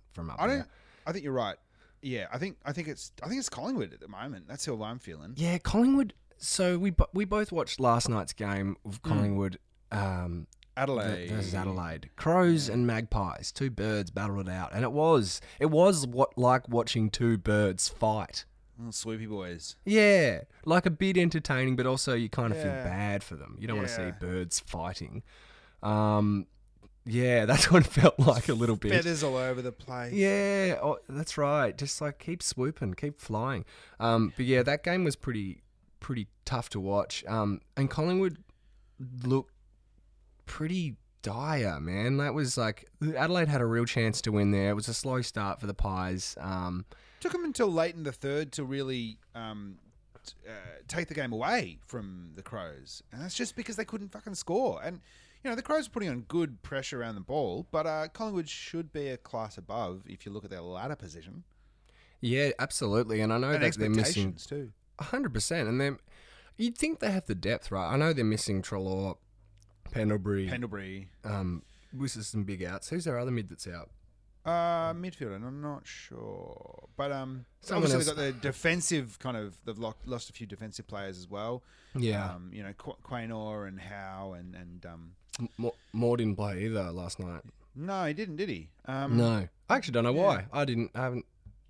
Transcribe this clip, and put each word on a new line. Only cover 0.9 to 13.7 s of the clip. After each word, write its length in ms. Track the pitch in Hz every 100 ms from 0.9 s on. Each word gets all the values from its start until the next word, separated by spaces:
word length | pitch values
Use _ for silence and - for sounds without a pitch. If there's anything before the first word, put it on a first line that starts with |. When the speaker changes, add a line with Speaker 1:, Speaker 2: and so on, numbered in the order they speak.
| - -
Speaker 2:
I 60 |
think 120 | 165
you're 100 | 143
right. 220 | 131 107 87 _ _ _ _
Yeah, 240 | 135 120 -
I 60 | 127
think, 180 | 185 - 139
I 80 |
think 140 | 147 151
it's, 240 | - - -
I 60 | 151
think 100 | 262
it's 100 | 247
Collingwood 440 | - 175 254 98
at 60 | 55
the 80 | 87
moment. 400 | 98 127 104 73
That's 180 | 143 -
who 160 | 113
I'm 160 | 107 123
feeling. 360 | - 78 78 131
Speaker 1:
Yeah, 220 | 170 175
Collingwood. 540 | - 208 247 269 220 - _ -
So 400 | - - 180 175
we 100 | 196
bo-, 200 | 170 -
we 120 | 185 202
both 260 | 208 208
watched 280 | 170 - -
last 300 | 127 117 -
night's 240 | 110 87
game 420 | - 104 101 98 95
of 160 | 104 101
Speaker 2:
Mm. 40 | -
Speaker 1:
Collingwood, 520 | 104 104 98 98 90 _ _ _
um, 560 | 104 98 90 87 85 - _ - -
Speaker 2:
Adelaide. 540 | 139 123 104 92 87
Speaker 1:
v-, 60 | 107
versus 180 | 95
Adelaide. 560 | 90 95 92 85 80 - -
Crows 520 | 160 175 180 165 135
Speaker 2:
Yeah. 60 |
Speaker 1:
and 140 | 117 120
Magpies, 640 | 113 113 107 92 - -
two 180 | -
birds 400 | 135